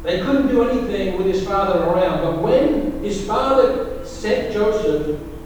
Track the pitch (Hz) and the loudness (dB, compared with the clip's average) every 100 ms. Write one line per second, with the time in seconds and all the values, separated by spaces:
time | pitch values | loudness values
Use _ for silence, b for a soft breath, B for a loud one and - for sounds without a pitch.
0 | - 185 277 277 - 240 247 254 - 202 | -2 -2 2 2 2 2 2 0 -2 -2
1 | 190 185 185 190 - 196 196 175 170 175 | -2 0 0 0 0 0 2 2 2 2
2 | 180 151 170 170 165 - 302 294 - - | 2 0 -2 0 2 4 4 2 -2 -4
3 | 202 196 - 254 262 269 240 254 - - | -4 -4 -2 -2 2 4 4 2 -4 -8
4 | - - - 170 - 208 208 214 151 151 | -10 -8 -2 -2 -2 0 0 2 0 0
5 | 151 151 - - | -2 -4 -8 -14